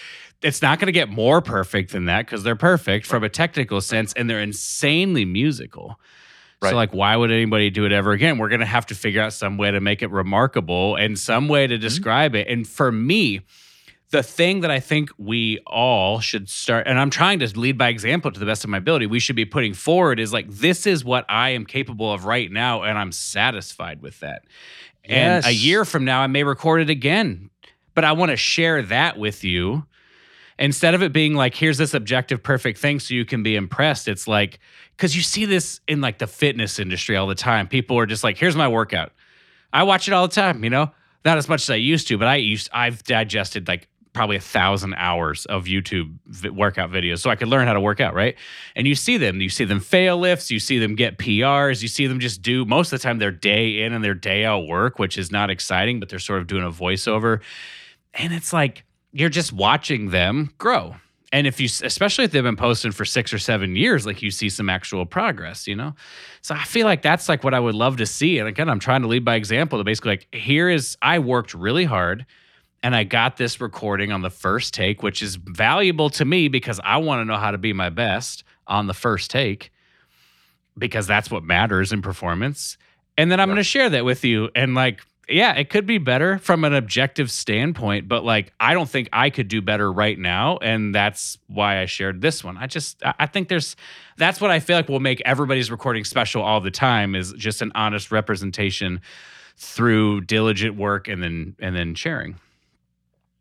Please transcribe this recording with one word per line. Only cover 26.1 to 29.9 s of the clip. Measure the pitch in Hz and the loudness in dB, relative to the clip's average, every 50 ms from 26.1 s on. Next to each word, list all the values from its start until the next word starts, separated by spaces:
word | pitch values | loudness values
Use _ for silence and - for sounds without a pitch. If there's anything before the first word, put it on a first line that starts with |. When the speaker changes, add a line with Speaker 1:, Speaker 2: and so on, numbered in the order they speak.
| 127 131 | 2 2
Speaker 1:
I | 135 135 | 2 2
may | 131 143 147 | 2 0 0
record | 143 139 - - 165 160 165 | 0 0 0 2 2 4 4
it | 160 147 | 4 2
again, | 156 135 120 139 165 208 226 156 98 87 98 - _ _ - - _ _ _ _ _ | 0 0 0 0 2 2 0 0 -2 -6 -10 -16 _ _ -20 -20 _ _ _ _ _
but | 165 160 | 2 4
I | 151 | 4
wanna | 156 160 180 165 139 | 4 4 2 2 2
share | 110 - - - - 165 165 160 147 120 | 0 0 0 0 2 2 2 2 0 0
that | 90 107 127 156 170 - 107 | 0 0 2 2 0 0 -2
with | 107 107 98 - - | -4 -4 -4 -4 -4
you. | 95 90 87 87 95 117 156 151 - | -2 -2 0 0 0 -2 -4 -6 -8